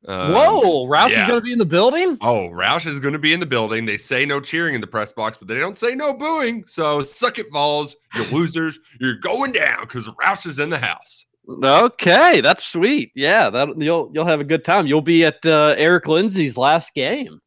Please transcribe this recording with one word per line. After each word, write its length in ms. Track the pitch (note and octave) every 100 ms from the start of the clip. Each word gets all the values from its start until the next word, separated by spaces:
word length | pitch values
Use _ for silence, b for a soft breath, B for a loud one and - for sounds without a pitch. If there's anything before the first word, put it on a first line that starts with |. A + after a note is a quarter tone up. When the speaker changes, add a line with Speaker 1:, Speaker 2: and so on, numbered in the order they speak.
| -
Speaker 1:
Um, 240 | F#2+ F#2
Speaker 2:
Whoa, 560 | G3+ D#4+ G#4 G3+ D3+ B2+
Roush 200 | D3 A#3
is 60 | -
Speaker 1:
yeah. 100 | G3+
Speaker 2:
gonna 140 | A#3+
be 100 | A#3
in 60 | A#3+
the 80 | F3
building? 520 | E3+ A#3 D#4 F#4 C4+
Speaker 1:
Oh, 260 | A#2+ A#2 F2+
Roush 360 | E2+ F#2+ D#3+ D#3+
is 160 | C#3+
gonna 180 | C#3 D3+
be 140 | D3+
in 80 | E3+
the 40 | D#3+
building. 400 | B2+ A2 A2+ A2+
They 120 | G#2
say 280 | - B2+ C#3+
no 140 | C#3
cheering 360 | C3+ D#3+ E3+ B2+
in 40 |
the 60 | G#2+
press 240 | A2 G#2
box, 240 | - A2 -
but 140 | G2
they 100 | A#2+
don't 160 | E3+ G3+
say 180 | A#3+
no 200 | C4 D4
booing. 500 | C4+ D4+ D#4+ B3 A#3 -
So 360 | - D#3 D3
suck 340 | C#3+ - A#3+ -
it, 100 | E3+
Vols. 460 | C#3+ D3 D3 D3 - _ A#2
You're 100 | G2+
<laughs> 60 |
losers. 480 | C#3+ E3+ E3 D#3+ D#3 b A#2+
You're 140 | B2+ A#2+
going 340 | - A#3+ C4+
down 340 | - D3 A#2 A2+
'cause 200 | B2 G#2+
Roush 380 | - E3+ G3 E3+
is 120 | C#3
in 100 | D3
the 80 | D#3
house. 480 | A#2+ E2 - - _ _ -
Speaker 2:
Okay, 920 | - C3+ D3+ A#3+ - F3 G3 G#3 E3
that's 260 | B2+ F#3 -
sweet. 460 | E3+ G3+ D4 A#2
Yeah, 360 | C3 C#3+ G#3+ C3+
that, 200 | A#2 C#3+ C#3+
you'll, 320 | D3+ E3+ C3+
you'll 120 | D3+ E3+
have 140 | D#3
a 60 | C#3+
good 180 | D#3+
time. 240 | D#3+ F#3+ D#3
You'll 140 | D3+
be 240 | D3 E3 D#3+
at, 200 | - E3
uh, 300 | D#3 D3+ C#3
Eric 300 | D#3 F3 -
Lindsay's 500 | D#3 G#3+ F#3+ D3 A#2+
last 360 | C3 E3 -
game. 480 | - C3+ C4 D#3 D#2